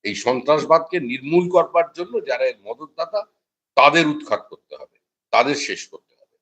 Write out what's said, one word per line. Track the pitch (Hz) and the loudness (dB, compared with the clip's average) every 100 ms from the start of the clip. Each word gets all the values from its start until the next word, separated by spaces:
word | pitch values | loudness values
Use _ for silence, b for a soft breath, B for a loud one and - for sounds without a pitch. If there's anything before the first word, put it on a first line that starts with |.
এই | 104 | -8
সন্ত্রাসবাদকে | 98 120 127 131 151 139 143 - 180 | -4 -2 -2 2 0 4 2 2 -6
নির্মূল | 127 127 135 170 180 | -6 -8 0 0 2
করবার | 180 165 170 170 | 2 2 0 -2
জন্য | 165 180 233 139 | -6 -8 -8 -6
যারা | 123 131 | -2 -2
এর | 110 | -4
মদতদাতা, | 101 123 151 - 165 208 - _ _ _ _ | -14 -14 -14 -10 -6 -6 -8 _ _ _ _
তাদের | - 143 160 156 | 4 6 4 2
উৎখাত | 147 - 107 - | -2 -6 -6 -6
করতে | - _ 73 | -20 _ -20
হবে, | - _ _ _ _ | -20 _ _ _ _
তাদের | 113 131 | 2 2
শেষ | 139 - 90 - | -2 -6 -10 -12
করতে | - _ | -20 _
হবে। | _ _ _ | _ _ _